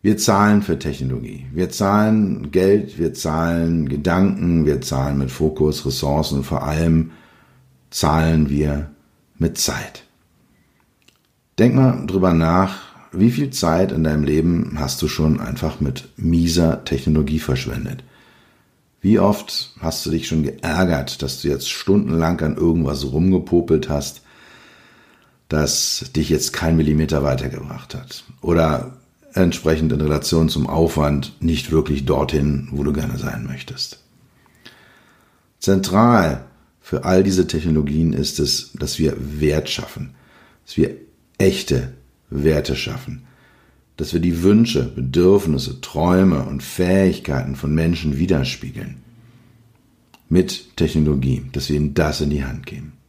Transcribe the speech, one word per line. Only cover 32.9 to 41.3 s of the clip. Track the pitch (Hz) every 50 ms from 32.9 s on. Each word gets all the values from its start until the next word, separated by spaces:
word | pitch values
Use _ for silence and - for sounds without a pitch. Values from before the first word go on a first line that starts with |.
| 73
gerne | 73 - - -
sein | - - - - - -
möchtest? | - 65 - - - - - - - - _ _ _ _ _ _ _ _ _ _ _ _ _ _ - _ _ _ _ _ _ _ _ _ _ _ _ _ _ _ _ _
Zentral | _ - - 98 95 95 - 90 104 113 120 120 107 87 76 71 67 - - _ _ _ _ _ _
für | _ - - - -
all | 90 92 92 98
diese | 101 95 92 87
Technologien | - - 80 80 87 78 78 73 71 71 78 82 80 -
ist | - 71 - - -
es, | 73 - - - - - _
dass | - 73 - - -
wir | 78 76 -
Wert | 69 65 71 76 73 76 76 71 78 78 -
schaffen, | - - - - - - 67 65 - _ _ _ _ _ _ _ _ _ _
dass | - -
wir | - 80 - - - - _ _ _ _ _